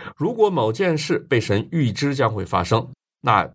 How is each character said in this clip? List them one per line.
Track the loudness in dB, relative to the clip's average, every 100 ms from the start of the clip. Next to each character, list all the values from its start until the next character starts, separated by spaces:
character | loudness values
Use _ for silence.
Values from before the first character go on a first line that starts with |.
| -16 -6
如 | -4
果 | 2 2
某 | 4 0
件 | 0 0 0
事 | -2 -4
被 | 0 0
神 | 2 -2 0
预 | 0 0
知 | 0 -2
将 | 0 0
会 | -2
发 | -4 -2
生， | 2 0 0 -12 _ _
那 | 0 2 0